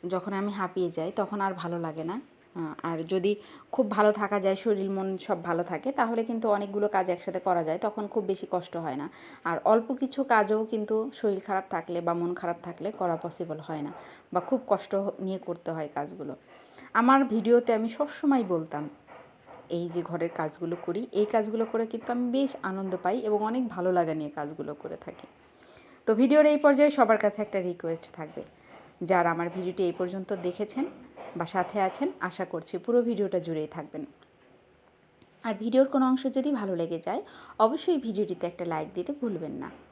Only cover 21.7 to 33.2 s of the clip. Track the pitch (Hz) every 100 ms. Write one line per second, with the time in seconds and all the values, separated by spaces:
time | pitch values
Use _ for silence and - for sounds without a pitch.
21.7 | 226 226 226 - 240 247 247 277 - 185
22.7 | 190 190 180 180 226 220 208 214 240 247
23.7 | 180 180 180 165 156 147 147 147 156 143
24.7 | 147 - - - 170 - - - _ -
25.7 | - - - - 220 254 294 302 294 294
26.7 | 269 294 285 226 220 208 202 208 196 180
27.7 | 175 165 165 - - 156 - - - -
28.7 | - - _ 170 185 170 165 170 180 180
29.7 | 180 180 175 180 190 185 196 180 180 208
30.7 | - 285 - - - - 175 170 190 180
31.7 | 214 190 - 190 190 180 - 185 165 160
32.7 | 185 180 240 240 208